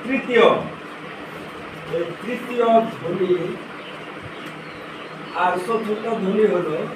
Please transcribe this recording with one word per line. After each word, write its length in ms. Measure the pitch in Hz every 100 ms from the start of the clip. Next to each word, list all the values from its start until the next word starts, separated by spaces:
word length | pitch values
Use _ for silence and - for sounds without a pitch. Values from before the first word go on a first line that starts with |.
তৃতীয়, 440 | 220 262 233 240 - - - - - - - - - - - - - - - 170
এই 80 | 170 -
তৃতীয় 460 | 196 247 - 240 226 226 226 -
ধ্বনি 380 | - 196 180 180 - - - - - - - - - - - - - - - - - - - 165
আর 80 | 180 180 180
চতুর্থ 400 | 226 202 214 226 196
ধ্বনি 220 | 190 214 214
হলো 220 | 180 160 156 208